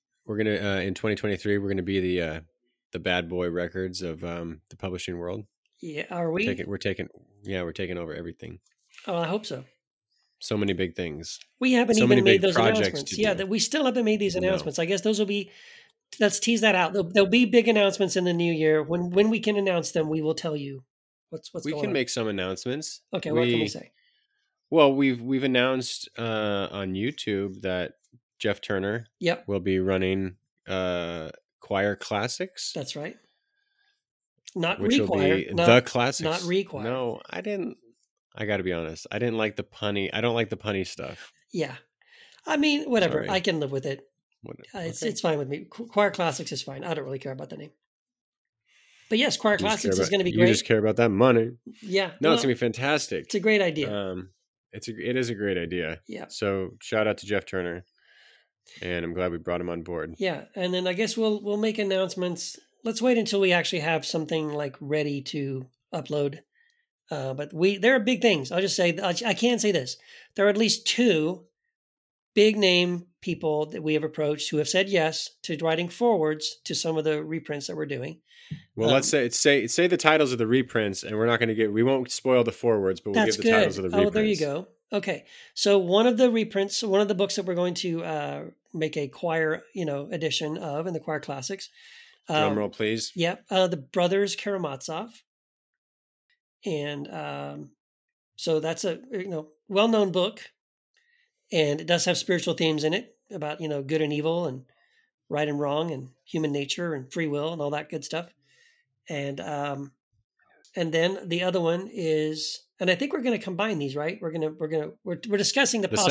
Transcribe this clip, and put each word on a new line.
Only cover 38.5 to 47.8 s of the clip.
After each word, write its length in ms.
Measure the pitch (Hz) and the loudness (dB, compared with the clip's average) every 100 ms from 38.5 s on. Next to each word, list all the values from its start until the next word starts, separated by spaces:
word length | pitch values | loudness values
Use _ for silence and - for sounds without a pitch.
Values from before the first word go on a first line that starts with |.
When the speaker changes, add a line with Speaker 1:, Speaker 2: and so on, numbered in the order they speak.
| 101 | -2
Speaker 1:
be 100 | 90 | 0
honest. 340 | 85 80 82 - | -2 -4 -10 -8
I 80 | 104 | -4
didn't 180 | 120 113 | -2 0
like 200 | 107 - | -2 -2
the 80 | |
punny. 460 | 101 - 104 101 95 | -10 -6 -4 -2 -2
I 80 | 107 | 0
don't 140 | 120 | 0
like 160 | 117 110 | 0 -2
the 60 | 101 | -4
punny 300 | 104 98 90 | -4 -2 -4
stuff. 460 | - 73 - - _ _ | -8 -12 -12 -18 _ _
Speaker 2:
Yeah. 220 | 185 135 123 _ _ _ - - _ - | -6 -6 -8 _ _ _ -20 -20 _ -4
I 100 | 302 | 2
mean, 320 | 302 294 285 | 2 2 2
whatever. 340 | 226 170 151 | 2 4 2
Speaker 1:
Sorry. 40 | - | 0
Speaker 2:
I 100 | 190 | -2
can 200 | 180 165 | 0 -2
live 120 | 139 | -2
with 140 | 135 139 | -4 -4
it. 180 | 135 - _ _ _ | -8 -12 _ _ _
Speaker 1:
What-, 140 | - - - | -20 -20 -14
Speaker 2:
Uh, 40 | 196 | -10
it's, 220 | 165 - | -8 -4
Speaker 1:
okay. 80 | 233 | -4
Speaker 2:
it's 100 | 190 | -2
fine 180 | 170 151 | 0 0
with 100 | 135 | -2
me. 180 | 143 - | -8 -10
Qu-, 160 | - 233 | -16 -4
Choir 240 | 208 202 | 2 2
Classics 420 | 202 165 143 160 | 2 -2 -2 -6
is 100 | 131 | -8
fine. 220 | - 139 | -10 -8
I 100 | 170 | -6
don't 100 | 151 | -6
really 140 | 135 135 | -6 -8
care 140 | 139 | -8
about 180 | 135 135 | -10 -12
the 60 | 151 | -14
name. 140 | 151 _ | -16 _